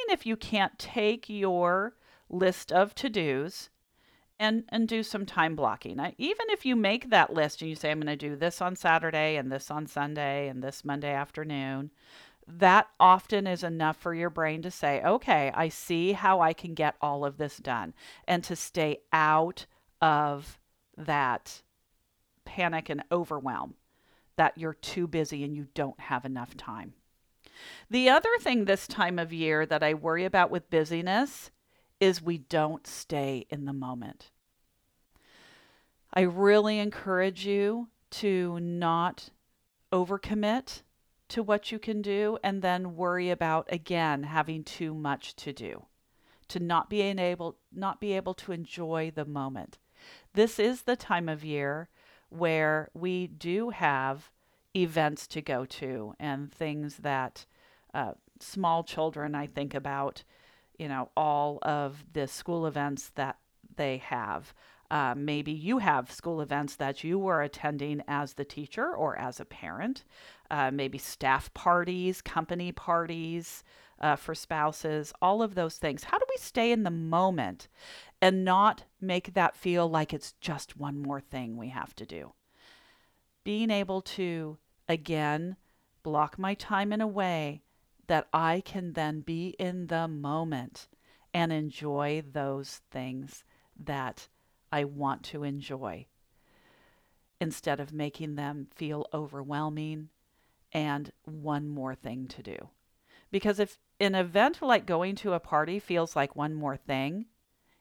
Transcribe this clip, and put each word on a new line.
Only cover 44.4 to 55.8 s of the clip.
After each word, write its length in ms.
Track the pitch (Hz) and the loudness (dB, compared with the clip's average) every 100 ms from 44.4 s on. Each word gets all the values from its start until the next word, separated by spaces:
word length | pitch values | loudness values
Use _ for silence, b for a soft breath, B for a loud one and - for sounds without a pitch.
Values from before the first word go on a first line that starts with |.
| 151 160 | 0 -2
too 320 | 151 - 165 | -8 -6 -6
much 400 | 156 147 139 - - | -4 -2 -4 -6 -14
to 160 | - | -12
do, 340 | 135 98 50 - _ _ b b b b | -10 -10 -10 -16 _ _ b b b b
to 120 | 190 | -6
not 280 | 170 170 - | 2 2 2
be 140 | 208 | 0
able, 540 | 202 196 180 180 170 - _ | 0 2 0 0 -6 -10 _
not 280 | 180 190 - | -6 -4 -4
be 120 | 208 | -2
able 220 | 190 185 | -2 -2
to 180 | 185 - | -8 -6
enjoy 580 | 170 160 - 165 165 160 | -8 -8 -8 -4 -2 -4
the 100 | 156 | -6
moment. 540 | 147 143 135 131 76 - B B B B B | -6 -4 -6 -6 -12 -16 B B B B B
This 240 | - 220 - | 2 2 4
is 240 | 220 247 | 0 0
the 140 | - 247 | -2 -2
time 320 | - 180 165 | 0 -2 0
of 160 | 151 | -4
year 440 | 156 147 139 151 170 b b b b | -4 -2 -2 -4 -8 b b b b
where 640 | 165 170 160 156 156 151 | -2 2 4 4 2 -2
we 320 | - 180 180 180 | -6 -2 -2 -4
do 440 | 151 170 190 233 | -6 -2 -2 -2
have 600 | - 156 135 135 139 - _ _ _ _ | 0 2 2 0 -4 -10 _ _ _ _
events 520 | 190 170 160 151 147 - | 0 2 4 2 0 -10
to 120 | 160 | -10
go 240 | 151 127 | -4 -4
to 500 | 131 - | -4 -8